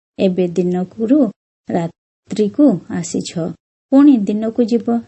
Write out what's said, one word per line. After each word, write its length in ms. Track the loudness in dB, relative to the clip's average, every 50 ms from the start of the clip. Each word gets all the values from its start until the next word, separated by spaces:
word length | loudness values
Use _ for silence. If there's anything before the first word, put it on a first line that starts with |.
| _ _ _ -2
ଏବେ 280 | 0 0 0 0 -2 -2
ଦିନକୁରୁ 840 | -2 -2 -2 -2 -2 -4 -4 -6 -8 -6 -2 0 2 2 2 0 -2 _ _ _ _ _ _ -6
ରାତ୍ରିକୁ 1080 | -4 -4 -4 -6 -8 _ _ _ _ _ _ -8 -4 -2 -2 -2 0 2 2 2 2 0 -4 -8
ଆସିଛ, 500 | -8 -8 -8 -6 -6 -8 -8 -6 -8 -8 -8 -8 -10 _ _ _ _ _ _ 2
ପୁଣି 260 | 4 6 6 6 6 4
ଦିନକୁ 460 | 2 -2 -4 -4 -4 -4 -2 -2 0
ଯିବ। 360 | 0 0 -2 -2 -2 -4 -4 -4